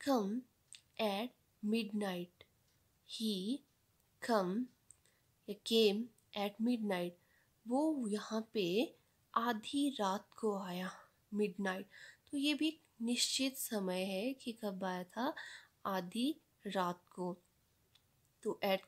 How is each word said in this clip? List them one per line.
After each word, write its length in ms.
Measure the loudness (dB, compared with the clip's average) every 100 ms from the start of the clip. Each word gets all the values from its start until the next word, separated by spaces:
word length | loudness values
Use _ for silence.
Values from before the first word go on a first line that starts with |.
| 2
come 320 | 4 4 -2 -6 _ -20 -20 _ -2
at 280 | 0 0 -4 -8 _ _ 0
midnight। 680 | 0 0 -2 -2 -2 -6 _ -20 _ _ _ _ _ -12 -4
He 420 | -2 -2 -2 -4 _ _ _ _ _ -8 2
come 340 | 2 2 0 -2 _ _ -20 _ _ _ _ -12
या 40 |
came 480 | -8 2 6 6 6 -2 -8 _ -2
at 280 | -2 0 0
midnight, 420 | 2 2 0 0 -6 _ _ _ _ -2
वो 400 | 2 2 2 0
यहाँ 420 | -2 -2 -4 -2
पे 400 | 0 2 2 0 -4 _ _ _
आधी 560 | -2 0 0 -2 0 0
रात 380 | 0 0 0 -6
को 260 | -4 -2 -2
आया, 320 | -2 -4 -6 -8 -18 _ -6
मिडनाइट। 520 | 0 0 0 -2 -2 -6 -16 -20 -20 _
तो 60 | -2
ये 180 | 0
भी 140 | 2 0
एक 120 | -2 _ -6
निश्चित 540 | -2 0 0 2 0 -2
समय 480 | -4 -2 0 0
है 280 | 0 -2 -2
कि 200 | -4 -8
कब 320 | -6 -6 -4
आया 200 | -2 -4
था, 300 | -6 -4 -2 -4 -10 -14 -20 _ -4
आधी 540 | -2 -2 0 0 -2 _ _ -4
रात 380 | 0 0 -2 _
को। 280 | -6 -4 -6 _ _ _ _ _ _ _ _ _ _
तो 180 | -6 0
at 140 | 2 2